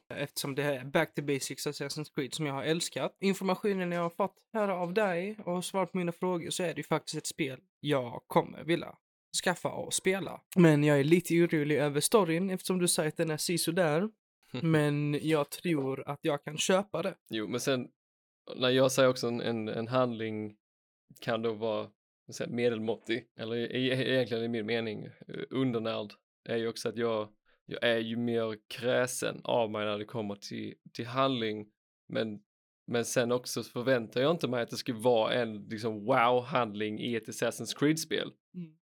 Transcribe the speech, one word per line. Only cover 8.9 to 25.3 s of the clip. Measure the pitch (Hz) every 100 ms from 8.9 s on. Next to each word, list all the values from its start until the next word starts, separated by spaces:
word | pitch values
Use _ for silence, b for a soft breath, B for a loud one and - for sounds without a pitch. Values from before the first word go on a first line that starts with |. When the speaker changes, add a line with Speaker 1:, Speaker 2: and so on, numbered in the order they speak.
| - _ _ _ -
Speaker 1:
skaffa | - 170 -
och | - -
spela. | - - 190 147 - _ -
Men | 165 147
jag | 147 147
är |
lite | 139 175 -
orolig | 165 170 160 147 147
över | 147 143
storyn, | - 226 175 165 190
eftersom | 185 - 185
du | 175
säger | - 156
att | -
den | 160
är | 151
sisådär. | - 170 - 170 170 151 214 - _ _ _
Speaker 2:
<laughs> | -
Speaker 1:
Men | 165 156 147 147 147 147
jag | 147 156 143
tror | - 180 156 135 135 -
att | 143
jag | 160 143
kan | - 151
köpa | - 190 202 160
det. | 185 - -
Speaker 2:
Jo, | 110 107
men | 123
sen, | 131 131 117 _ _ _ _ _ - -
när | 127
jag | 131 131
säger | 131 131
också | 127 120
en, | 120
en, | 117 117 107
en | 113 113
handling | 131 127 113 110 107 107 104 _ _ _ _ _ -
kan | - 113
då | 117
vara, | 107 113 107 107 _ _ _ -
så | -
här, | -
medelmåttig, | 120 120 113 110 104 - 117 - -
eller | 113 117
e-, | 117
e-, | 123 131 131 117
egentligen | 131 117 113
i | 117
min | 117 104
mening, | 117 113 107 -
eh, | - -